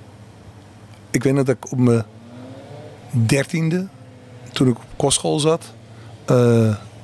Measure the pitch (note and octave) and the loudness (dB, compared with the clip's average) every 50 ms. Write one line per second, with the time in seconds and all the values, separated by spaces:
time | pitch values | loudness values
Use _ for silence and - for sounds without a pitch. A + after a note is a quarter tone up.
0 | - - - - - - - - - - - - - - - - - - - - | -20 -20 -20 -20 -20 -20 -20 -20 -20 -20 -20 -20 -20 -20 -20 -20 -20 -20 -20 -20
1 | - - - C3 A#2+ C3+ C3+ C#3+ C3+ C3+ A#2+ - - - - B2 B2+ A#2+ A#2 A2+ | -12 -6 -4 -2 0 2 2 2 2 0 -2 -4 -4 -8 -2 2 2 4 4 2
2 | G#2 - - - - - - - - - - - - - - - - - - - | 0 -4 -12 -20 -20 -20 -20 -20 -18 -18 -18 -18 -18 -20 -18 -18 -18 -20 -20 -20
3 | - - - A#2 A2+ A2 C#3+ C#3 C3+ - - D#3+ D#3+ D#3+ E3+ F3+ F#3+ G3 - - | -12 -4 -2 0 2 2 2 0 0 -2 -4 -4 -2 -2 -2 -2 -4 -6 -12 -20
4 | - - - - - - - - - - - - C#3 B2+ A#2 - - - - - | -20 -20 -20 -20 -20 -20 -20 -20 -20 -10 -2 0 0 0 0 -2 -6 -16 -8 -4
5 | C#3+ C#3 - - - E3 D#3 D#3 C#3+ D#3 E3 E3+ - - - - - - - - | -2 -2 -2 -2 -2 -2 -2 0 0 0 0 -2 -4 -10 -20 -20 -20 -20 -20 -20
6 | - - - - - - C3+ B2 A#2+ A#2+ A#2 A#2 A2+ A2 G#2 - - - - - | -20 -20 -20 -10 -2 2 2 4 6 6 4 4 4 2 0 -2 -6 -16 -20 -20